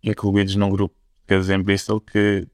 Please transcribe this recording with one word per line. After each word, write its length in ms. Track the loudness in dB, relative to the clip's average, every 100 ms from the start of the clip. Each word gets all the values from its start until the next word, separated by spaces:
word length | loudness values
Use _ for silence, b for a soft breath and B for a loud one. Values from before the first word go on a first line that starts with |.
incluídos 540 | -4 -2 0 0 0 0
num 140 | -2
grupo 260 | 0 -4 _
de 300 | _ _ _
portugueses 240 | 0 2
em 120 | -2
Bristol 380 | 0 -2 -2 -6
que 480 | -2 0 2 0 -4